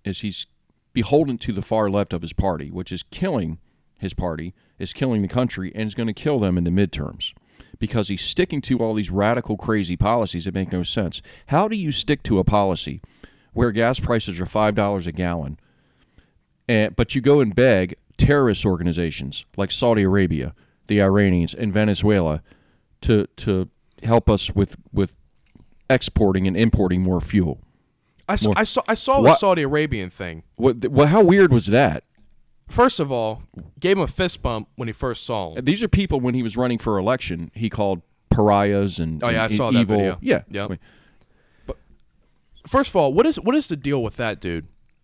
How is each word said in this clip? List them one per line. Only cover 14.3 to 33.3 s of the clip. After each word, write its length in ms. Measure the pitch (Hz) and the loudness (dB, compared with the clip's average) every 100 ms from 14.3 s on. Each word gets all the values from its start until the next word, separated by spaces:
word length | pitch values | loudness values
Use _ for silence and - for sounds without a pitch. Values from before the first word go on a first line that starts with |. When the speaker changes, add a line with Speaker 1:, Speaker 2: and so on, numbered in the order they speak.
| 85 | -8
Speaker 1:
are 60 | 92 | -4
five 280 | 107 107 | 0 2
dollars 320 | 104 101 101 85 | 2 0 -2 -4
a 60 | |
gallon, 460 | 80 90 85 69 76 _ _ _ _ _ _ _ _ _ _ - | -4 -4 -4 -8 -12 _ _ _ _ _ _ _ _ _ _ 0
and, 280 | 113 107 90 | 2 2 0
but 180 | 117 | -2
you 60 | 139 | 0
go 200 | 123 147 | 4 4
and 140 | 120 | 4
beg 420 | 95 127 98 90 - _ - | 4 4 4 0 -6 _ 0
terrorist 480 | - 147 127 98 107 | 4 4 4 2 0
organizations 800 | 87 87 82 85 - 67 - - - | 0 0 -2 -4 -4 -10 -12 -12 -6
like 140 | 98 | -4
Saudi 320 | - 120 110 | 0 2 4
Arabia, 520 | 139 101 90 78 65 - _ _ - | 4 4 2 0 -6 -12 _ _ -2
the 160 | 104 | 2
Iranians, 500 | 98 101 98 90 82 | 4 4 4 2 0
and 180 | - 107 | -4 -4
Venezuela 680 | 101 107 95 104 104 80 76 - _ _ _ _ _ | 0 0 2 2 2 2 -2 -8 _ _ _ _ _
to, 240 | - 107 - - | 2 2 0 -6
to 320 | - 95 90 _ _ _ | -2 -2 -4 _ _ _
help 280 | 110 117 - | 2 2 4
us 240 | 104 - | 0 0
with, 220 | 101 98 - - | -2 -2 -4 -8
with 200 | 101 95 _ _ _ _ _ _ _ - | -4 -4 _ _ _ _ _ _ _ 0
exporting 560 | 131 - - 104 95 95 | 0 0 2 2 2 0
and 100 | 92 | 2
importing 460 | 113 - 92 90 | 2 2 2 2
more 180 | 92 90 | 0 0
fuel? 400 | 73 104 82 65 - _ _ _ _ _ - | 0 0 0 -4 -14 _ _ _ _ _ -4
Speaker 2:
I 60 | |
s-, 100 | 208 214 | -2 0
Speaker 1:
More 80 | 196 | 2
Speaker 2:
I 80 | |
saw, 180 | 214 - - | 0 -2 -2
I 60 | |
saw 220 | 220 - 269 | -2 2 4
the 120 | 262 | 6
Speaker 1:
What 100 | - | 6
Speaker 2:
Saudi 220 | 196 175 | 4 2
Arabian 480 | 139 151 151 117 90 | 0 0 -2 -4 -8
thing. 320 | - 92 82 - - | -10 -12 -12 -14 0
Speaker 1:
What, 240 | 127 120 | 0 2
th-, 80 | 123 | 0
well, 140 | 135 147 | 4 6
how 140 | 202 | 6
weird 300 | 185 196 185 | 6 8 6
was 140 | 123 101 | 6 4
that? 380 | 117 139 65 - _ _ _ _ _ - | 2 2 0 -10 _ _ _ _ _ -6
Speaker 2:
First 300 | - 254 - | 2 2 2
of 140 | 143 | -4
all, 300 | 123 110 | -2 -2